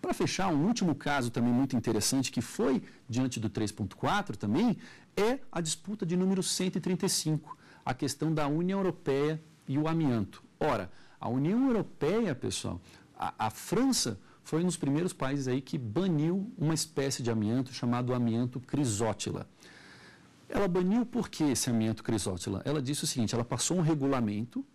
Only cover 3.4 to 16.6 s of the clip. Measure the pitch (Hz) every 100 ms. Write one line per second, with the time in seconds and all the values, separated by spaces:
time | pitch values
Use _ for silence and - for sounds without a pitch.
3.4 | 110 110 107 - 101 - 135 165 - -
4.4 | 107 123 240 180 - - - - 208 269
5.4 | - - 165 156 - 214 170 180 185 190
6.4 | 180 - 185 190 165 185 190 - - 156
7.4 | - - - - - 127 143 - 156 156
8.4 | 147 151 180 196 190 170 - 139 147 160
9.4 | - - - 139 151 165 151 117 95 -
10.4 | - - 151 120 90 - - - - 127
11.4 | 147 220 269 226 165 - - 214 220 123
12.4 | 107 - 95 87 - - - - 87 -
13.4 | 110 - - 185 269 247 - 98 - -
14.4 | - 156 180 165 139 143 180 - 131 143
15.4 | 127 127 139 156 120 104 190 156 156 190
16.4 | 202 -